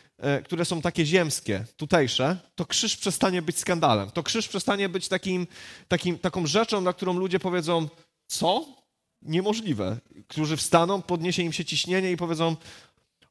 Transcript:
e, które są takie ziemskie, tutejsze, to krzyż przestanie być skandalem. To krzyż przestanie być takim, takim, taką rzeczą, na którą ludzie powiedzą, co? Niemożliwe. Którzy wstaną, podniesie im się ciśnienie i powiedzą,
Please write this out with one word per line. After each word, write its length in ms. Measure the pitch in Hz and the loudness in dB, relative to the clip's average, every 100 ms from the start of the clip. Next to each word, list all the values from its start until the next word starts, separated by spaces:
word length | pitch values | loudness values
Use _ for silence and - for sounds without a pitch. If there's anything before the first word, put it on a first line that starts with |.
| _ - | _ -6
e, 240 | 135 139 | -2 -2
które 240 | - 170 170 | -2 -2 -2
są 160 | 170 | 0
takie 240 | 170 170 151 | 0 0 4
ziemskie, 600 | 180 160 - - 98 113 - | 4 4 -2 -2 -4 -4 -10
tutejsze, 600 | 151 175 131 - 135 180 - - | 2 4 4 2 0 0 -6 -8
to 100 | 165 | -2
krzyż 320 | - 220 - | 0 0 -2
przestanie 440 | 202 - 196 180 | -2 0 0 0
być 160 | 160 - | -2 -2
skandalem. 540 | - 175 156 107 98 | 0 2 4 4 0
To 120 | 170 | -4
krzyż 240 | - 226 214 | -2 -2 -2
przestanie 420 | 196 - 202 196 | -4 -2 0 0
być 180 | 180 - | -2 -2
takim, 400 | 185 185 180 175 - - - - | -2 0 -2 -4 -8 -18 -14 -2
takim, 320 | 175 180 170 | 0 0 -2
taką 280 | 185 190 160 | -2 0 0
rzeczą, 340 | 185 226 208 | 2 2 0
na 120 | 180 | 0
którą 200 | 180 185 | 0 0
ludzie 260 | 180 190 180 | 0 0 0
powiedzą, 500 | 185 180 160 170 156 - _ _ - | 0 -2 0 0 0 -8 _ _ -8
co? 380 | - 165 220 302 - _ _ _ _ | -2 2 0 -2 -16 _ _ _ _
Niemożliwe. 760 | - 165 202 220 220 110 95 117 - - - | -2 0 0 0 -2 -2 -2 -4 -10 -20 -10
Którzy 300 | 151 151 156 | -4 -2 0
wstaną, 440 | - 170 170 196 | 4 4 4 0
podniesie 420 | - 175 170 175 | -2 -2 -2 -2
im 100 | 170 | -2
się 120 | 156 160 | -4 -4
ciśnienie 460 | 151 - 185 190 | -4 0 0 0
i 60 | 170 | -2
powiedzą, 380 | 170 160 165 160 - - - _ _ _ _ | -2 0 0 0 -8 -20 -20 _ _ _ _